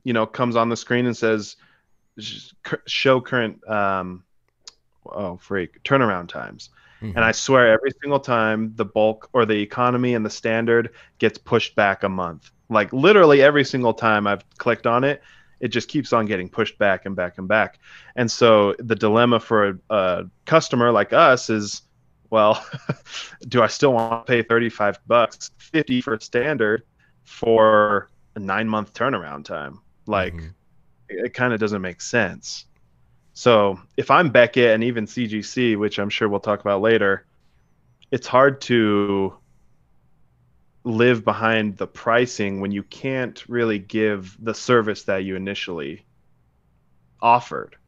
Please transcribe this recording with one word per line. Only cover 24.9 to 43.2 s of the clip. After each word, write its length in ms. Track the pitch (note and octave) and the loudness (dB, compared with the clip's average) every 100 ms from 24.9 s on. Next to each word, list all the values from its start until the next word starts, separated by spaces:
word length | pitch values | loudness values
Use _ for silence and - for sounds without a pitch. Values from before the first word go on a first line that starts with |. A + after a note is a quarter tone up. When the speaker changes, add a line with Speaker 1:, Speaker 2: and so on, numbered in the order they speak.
| F2+ - | -4 0
Speaker 1:
bucks, 440 | A#2+ A2 - - _ | 2 2 -4 -20 _
fifty 420 | - D#3+ D3 B2+ | -6 -4 -2 -4
for 120 | B2+ | -4
a 80 | A2 | -8
standard 640 | - B2 C3 C#3+ G#2+ A2+ _ _ _ _ _ | -4 -4 -2 -2 0 -2 _ _ _ _ _
for 840 | - A#2 A2+ A2 G#2+ G#2 G2+ - _ _ - | -6 2 6 6 6 4 0 -4 _ _ -12
a 40 | |
nine-month 540 | G2 G2 A2 G#2+ G#2 | -4 -4 -2 -4 -6
turnaround 520 | - B2 A2+ D#2 C#2+ D2 | -4 -4 -4 -8 -14 -12
time? 360 | E2+ C#2+ C#2 _ _ - | -12 -12 -16 _ _ -6
Like, 260 | G#2 F2+ | -4 -4
Speaker 2:
Mm-hmm. 140 | E2+ D#2+ - _ _ _ _ - | -8 -16 -20 _ _ _ _ -16
Speaker 1:
it, 160 | F#2 A#2+ | -8 -8
it 80 | |
kinda 240 | - B2 A2+ | -2 -2 0
doesn't 240 | G#2+ G2+ | -2 -4
make 200 | F#2 F2 | -8 -10
sense. 640 | - A#2+ F#2+ - - - - _ _ _ _ _ _ - | -4 -2 -2 -6 -16 -16 -18 _ _ _ _ _ _ -2
So 440 | B2 A2+ G2+ F#2 - - | 4 4 4 -2 -10 -6
if 140 | A#2+ | 2
I'm 180 | D3 E3+ | 4 4
Beckett 440 | B2 A#2 C3 A#2+ A2 | 4 4 4 2 2
and 80 | |
even 240 | A#2+ A#2 G#2 | 0 -4 -8
C 200 | - A#2 | -6 -6
G 140 | G#2+ | -6
C, 340 | G2+ - A#2+ G#2 | -6 -2 -2 0
which 240 | G#2 - | -2 -4
I'm 100 | G2+ | -6
sure 180 | - A2 | -2 -2
we'll 120 | G2+ | -2
talk 220 | A2 G#2 | -4 -4
about 200 | G#2 G2 | -2 0
later, 440 | G#2+ A2+ G2+ F#2+ _ _ _ _ _ _ _ _ - | 2 2 2 -2 _ _ _ _ _ _ _ _ -8
it's 160 | B2 - | -8 0
hard 340 | B2 C#3 C3+ | 4 4 2
to 720 | - A#2+ G#2+ G#2 G2+ G2 G2 - _ _ _ _ _ _ _ _ _ _ _ _ _ _ | -2 2 2 2 0 -2 -4 -8 _ _ _ _ _ _ _ _ _ _ _ _ _ _
live 400 | B2 A2 A#2+ A#2+ | -6 2 4 4
behind 540 | G#2+ G2+ A2+ A2+ G#2+ F#2+ | 0 0 0 0 -2 -4
the 100 | F#2 | -10
pricing 720 | - - A#2 B2+ - G2+ G2 | -6 0 0 0 -2 -6 -4
when 120 | G2 | -6
you 120 | G2+ | -6
can't 640 | G2+ - C3+ C3+ | -10 -10 -8 -6